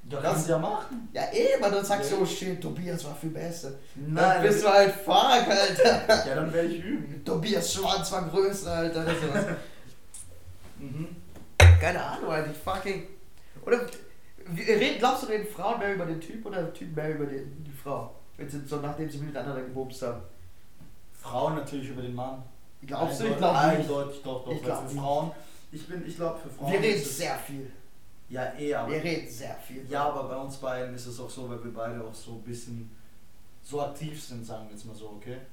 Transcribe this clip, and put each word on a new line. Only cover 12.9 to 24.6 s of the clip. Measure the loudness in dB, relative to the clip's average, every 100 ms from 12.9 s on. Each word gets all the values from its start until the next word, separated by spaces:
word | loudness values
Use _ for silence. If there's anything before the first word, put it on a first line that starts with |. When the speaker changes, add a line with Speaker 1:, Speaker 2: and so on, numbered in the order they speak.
| -4 -6 -12 -12 -14 -14 -10
Speaker 2:
oder, | 2 2 2 -8 -12 -14 -14 -14 -8
wir | -4 2 4
reden, | 4 4
glaubst | 4 4
du, | 0
reden | -2 -2
Frauen | -2 -2 0
mehr | 0
über | 0 -2
den | -4
Typ | -6 -8 -6
oder | -4
der | -4
Typ | -6 -6
mehr | -4 -2
über | -2 -4
die, | -4
die | -8 -10 -12
Frau? | -10 -6 -6 -6 -12 -12 -12
Wenn | -10
sie | -8 -6
so, | -4
nachdem | -4 -4 -6
sie | -6
miteinander | -6 -6 -6 -6
gebumst | -6 -6 -6 -6
haben. | -6 -6 -10 -14 -14 -14 -14 -14 -14 -14 -14 -12
Speaker 1:
Frauen | -6 0 0
natürlich | 0 -4 -8 -8
über | -8
den | -6
Mann. | -6 -6 -8 -12 -12 -14 -14 -8
Speaker 2:
Glaubst | -2 -2 0
du? |
Ich | 0
Speaker 1:
Eindeutig. | 4
Speaker 2:
glaub | 4 6 6
nicht. | 4
Speaker 1:
Eindeutig, | 2 0 -2 -6
doch, | -8 -8
doch, | -6
Speaker 2:
Ich |
Speaker 1:
weil | -4